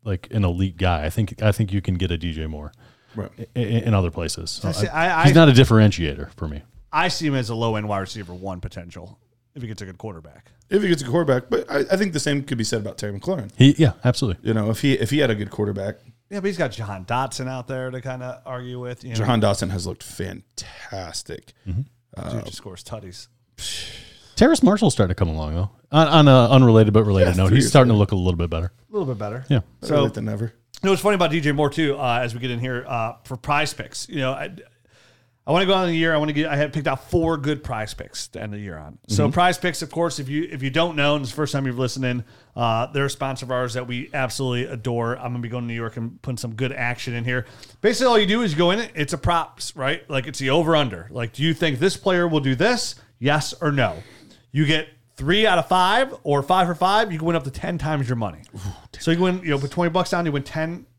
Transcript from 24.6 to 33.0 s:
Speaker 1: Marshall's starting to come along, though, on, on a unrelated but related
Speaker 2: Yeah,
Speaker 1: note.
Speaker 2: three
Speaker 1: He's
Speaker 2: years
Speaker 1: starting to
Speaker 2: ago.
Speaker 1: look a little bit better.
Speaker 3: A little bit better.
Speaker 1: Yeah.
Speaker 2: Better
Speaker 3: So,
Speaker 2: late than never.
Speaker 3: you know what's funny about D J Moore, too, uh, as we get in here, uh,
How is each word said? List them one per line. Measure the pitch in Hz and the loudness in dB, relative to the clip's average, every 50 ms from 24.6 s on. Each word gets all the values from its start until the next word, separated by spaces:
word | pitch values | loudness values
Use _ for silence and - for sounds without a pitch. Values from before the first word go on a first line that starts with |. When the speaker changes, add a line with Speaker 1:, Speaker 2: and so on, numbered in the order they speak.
| - | 6
Speaker 1:
Marshall's | 160 202 208 233 175 - | 4 4 6 4 2 4
starting | - 107 87 87 | 2 2 0 2
to | - | 0
come | 98 85 | 0 -2
along, | 78 82 78 76 78 | 0 -4 -4 -4 -2
though, | 85 92 98 - _ _ _ - | -2 -4 -4 -6 _ _ _ 4
on, | 151 160 151 | 4 4 8
on | 147 165 151 143 | 8 8 10 10
a | 131 127 120 113 | 10 8 8 8
unrelated | 131 131 131 120 110 110 110 104 104 | 8 8 8 10 10 8 8 8 6
but | 110 110 | 4 4
related | 107 101 95 90 90 90 | 6 6 6 6 4 4
Speaker 2:
Yeah, | 90 95 | 4 4
Speaker 1:
note. | 92 | 4
Speaker 2:
three | 98 131 | 6 4
Speaker 1:
He's | 131 | 4
Speaker 2:
years | - | 6
Speaker 1:
starting | - 147 131 123 | 6 6 8 8
to | 113 | 6
Speaker 2:
ago. | 104 | 4
Speaker 1:
look | 101 95 - | 4 4 2
a | |
little | 95 90 92 90 | 0 2 2 0
bit | 82 85 85 | 0 -2 -2
better. | 82 80 85 92 _ _ _ _ | -2 -4 -4 -6 _ _ _ _
Speaker 3:
A | 208 | -6
little | 214 185 | -4 -4
bit | 131 - 98 | -4 -6 -6
better. | 107 104 107 123 135 - | -6 -8 -8 -10 -4 0
Speaker 1:
Yeah. | 147 120 - - - _ | 0 0 0 -2 -14 _
Speaker 2:
Better | - - 151 | -6 0 2
Speaker 3:
So, | 147 139 | 2 2
Speaker 2:
late | 120 - | 2 -2
than | 107 107 | -4 -6
never. | 110 107 104 117 | -6 -4 -4 -6
Speaker 3:
you | 113 - _ _ _ _ - - | -6 -8 _ _ _ _ -4 0
know | 190 | 0
what's | 196 180 - | 0 2 2
funny | 202 208 | 0 2
about | 190 180 160 | 2 2 0
D | 147 165 | 0 0
J | 147 147 147 | 0 0 0
Moore, | 139 151 147 | 2 0 0
too, | 143 160 160 147 139 143 | 0 0 0 0 0 -2
uh, | 143 127 120 120 127 | -2 -2 0 0 -2
as | 117 110 | -4 -6
we | 120 | -6
get | 120 127 | -6 -6
in | 123 117 | -6 -4
here, | 120 127 127 120 127 - | -4 -6 -6 -6 -8 -6
uh, | 131 120 | -6 -6